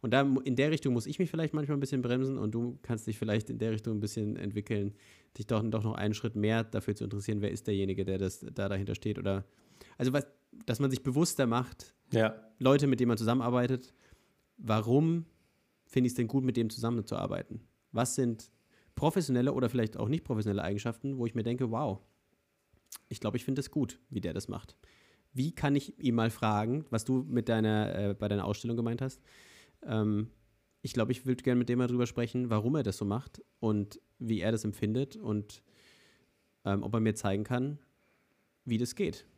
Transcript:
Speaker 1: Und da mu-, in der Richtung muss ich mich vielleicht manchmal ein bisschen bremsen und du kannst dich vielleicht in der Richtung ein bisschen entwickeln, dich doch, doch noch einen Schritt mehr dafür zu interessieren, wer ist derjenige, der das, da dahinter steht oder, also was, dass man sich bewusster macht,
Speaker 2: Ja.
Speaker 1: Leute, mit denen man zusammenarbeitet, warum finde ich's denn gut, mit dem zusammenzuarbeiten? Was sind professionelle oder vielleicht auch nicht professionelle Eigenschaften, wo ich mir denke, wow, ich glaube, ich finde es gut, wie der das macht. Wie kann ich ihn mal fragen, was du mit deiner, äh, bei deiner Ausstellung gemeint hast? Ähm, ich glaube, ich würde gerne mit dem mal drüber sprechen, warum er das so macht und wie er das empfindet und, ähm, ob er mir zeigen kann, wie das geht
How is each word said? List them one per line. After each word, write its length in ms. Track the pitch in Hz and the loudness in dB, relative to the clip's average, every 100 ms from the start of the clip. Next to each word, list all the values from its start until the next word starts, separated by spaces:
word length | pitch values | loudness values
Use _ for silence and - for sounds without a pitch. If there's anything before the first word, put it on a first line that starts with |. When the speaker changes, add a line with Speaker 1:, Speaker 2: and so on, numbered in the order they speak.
Speaker 1:
Und 100 | 123 | 4
da 120 | 123 | 4
mu-, 180 | 139 131 | 6 4
in 140 | 131 123 | 2 2
der 140 | 143 | 4
Richtung 220 | 160 - | 4 2
muss 120 | 120 113 | 0 0
ich 120 | 151 | -2
mich 100 | 180 | -2
vielleicht 220 | 160 156 | 0 -2
manchmal 240 | 156 143 143 | 0 0 -2
ein 20 | |
bisschen 220 | 139 139 | 0 0
bremsen 360 | 123 127 135 135 | 0 0 0 0
und 140 | 107 | -2
du 240 | 113 120 123 | -2 -4 -6
kannst 260 | - 113 - | -4 -4 -4
dich 100 | 110 | -4
vielleicht 320 | 110 104 104 | 0 0 0
in 60 | - | -4
der 120 | 113 | -2
Richtung 260 | 110 110 107 | -2 -2 -2
ein 20 | |
bisschen 360 | 104 117 104 107 | -2 -2 -4 -2
entwickeln, 580 | 101 104 101 107 101 104 - - _ - | -4 -4 -2 -2 -2 -6 -20 -20 _ -14
dich 100 | 107 | -2
doch, 160 | 113 | 0
doch 200 | 110 110 | 2 0
noch 100 | 107 - | -2 -2
einen 180 | 104 107 | -2 -2
Schritt 200 | 117 110 | -4 0
mehr 280 | 104 113 | 2 2
dafür 320 | 113 110 - 104 | 0 -4 -4 -4
zu 80 | |
interessieren, 380 | 110 104 101 104 | -4 -6 -4 -2
wer 100 | 101 | -2
ist 160 | - - | -4 -2
derjenige, 360 | 101 98 95 92 | 0 0 0 -2
der 120 | 95 | 0
das, 280 | 95 - - | -2 -4 -12
da 140 | - 98 | -4 -4
dahinter 260 | 98 98 107 | -2 -4 -4
steht 220 | 107 104 | -4 -4
oder, 280 | 95 98 98 _ _ - - - | -2 -2 -4 _ _ -20 -20 -2
also 140 | 123 | 0
was, 140 | 139 139 _ _ - - | 0 -4 _ _ -18 -4
dass 140 | 117 | 0
man 100 | 139 | 2
sich 100 | 127 | 0
bewusster 420 | - 131 170 - 127 | 0 2 2 2 2
macht, 480 | 117 127 - - _ _ | 2 -2 -10 -20 _ _
Speaker 2:
Ja. 240 | 113 110 - - _ | 4 4 2 -16 _
Speaker 1:
Leute, 260 | 131 143 139 | 4 6 6
mit 120 | 123 | 4
denen 80 | 120 | 4
man 80 | 113 | 4
zusammenarbeitet, 760 | 113 123 120 123 123 127 - _ _ - _ _ _ _ | 2 2 2 2 2 -2 -6 _ _ -20 _ _ _ _
warum 680 | 143 110 110 131 160 170 165 _ _ _ _ _ _ | 0 2 6 4 6 2 -2 _ _ _ _ _ _
finde 220 | - 127 | 2 2
ich's 80 | 123 | 2
denn 120 | 113 | 0
gut, 160 | 135 | 2
mit 140 | 131 117 | 2 2
dem 120 | 117 | 0
zusammenzuarbeiten? 920 | 107 117 117 101 - - - - 117 - _ _ | 0 -2 -2 -2 -4 -2 -4 -6 -12 -14 _ _
Was 240 | 113 123 - | -2 0 2
sind 360 | 123 113 - _ _ _ _ - | 0 0 -10 _ _ _ _ 0
professionelle 580 | 147 160 147 123 127 | 0 2 2 2 2
oder 160 | 127 123 | 2 0
vielleicht 260 | 123 110 - | 2 -2 -2
auch 120 | 110 | -2
nicht 140 | 160 | -2
professionelle 400 | - 110 107 101 | -2 -2 0 0
Eigenschaften, 540 | 87 101 120 113 135 135 | 0 -2 -4 -4 -6 -2
wo 80 | 117 | -2
ich 80 | 117 | -2
mir 80 | |
denke, 280 | 107 123 127 | -2 -2 -2
wow, 280 | 113 139 98 _ _ _ _ _ _ _ _ _ - _ | 0 -2 -4 _ _ _ _ _ _ _ _ _ -20 _
ich 100 | - | -6
glaube, 180 | 107 123 | -4 -4
ich 80 | - | -2
finde 160 | 135 | -4
es 100 | 135 | -2
gut, 280 | - 120 - _ | -2 -2 -4 _
wie 120 | 117 | -6
der 120 | 90 | -4
das 140 | 82 - | -6 -6
macht. 280 | - - - - _ _ _ _ | -10 -10 -20 -20 _ _ _ _
Wie 200 | 127 139 | -4 -4
kann 220 | - 147 143 | 0 2 2
ich 220 | - - | 0 -4
ihn 140 | 127 117 | 0 4
mal 140 | 113 | 2
fragen, 560 | - 113 104 110 135 156 | 2 0 2 0 -2 -2
was 140 | 113 110 | -4 0
du 180 | 131 156 | 0 2
mit 220 | 123 113 | -2 2
deiner, 460 | 113 110 107 107 92 | 2 4 2 2 0
äh, 180 | 101 | -2
bei 140 | 98 104 | -2 0
deiner 180 | 101 - | 0 0
Ausstellung 320 | 101 120 117 | -2 -2 -2
gemeint 240 | 113 120 | 0 -2
hast? 180 | 131 - _ - - - - _ | -4 -8 _ -20 -20 -20 -20 _
Ähm, 460 | - 110 107 104 110 - _ _ _ _ | -4 0 2 0 -2 -10 _ _ _ _
ich 100 | - | -6
glaube, 180 | - 110 | -2 0
ich 140 | 127 131 | 0 -2
würde 180 | 127 | 0
gerne 140 | - 123 | 2 2
mit 120 | 120 | 2
dem 100 | 123 | 2
mal 80 | 123 | 2
drüber 180 | 123 120 | 2 0
sprechen, 440 | - 120 123 123 | -2 -2 -2 0
warum 240 | 107 107 151 | 0 2 0
er 80 | |
das 140 | 110 95 | 0 -2
so 80 | 104 | -2
macht 360 | 107 - - - _ | -2 -4 -18 -20 _
und 400 | 110 104 101 - _ _ | 0 2 0 -8 _ _
wie 200 | 117 110 | -2 0
er 100 | 92 | 0
das 120 | 113 | 0
empfindet 520 | 107 104 107 110 139 220 | -2 -2 -2 0 -2 -6
und, 480 | 196 107 101 - _ _ - - _ _ _ _ _ _ - | -2 -2 -4 -14 _ _ -20 -20 _ _ _ _ _ _ -4
ähm, 180 | 98 | -2
ob 100 | 110 | 0
er 60 | 113 | 0
mir 160 | 110 107 | 0 0
zeigen 280 | 104 98 | 0 -2
kann, 360 | 107 123 135 147 _ _ _ _ _ _ _ _ | 0 -2 -2 -4 _ _ _ _ _ _ _ _
wie 140 | - 113 | -2 0
das 180 | 120 - | 0 -2
geht 300 | 196 - - | -4 -4 -14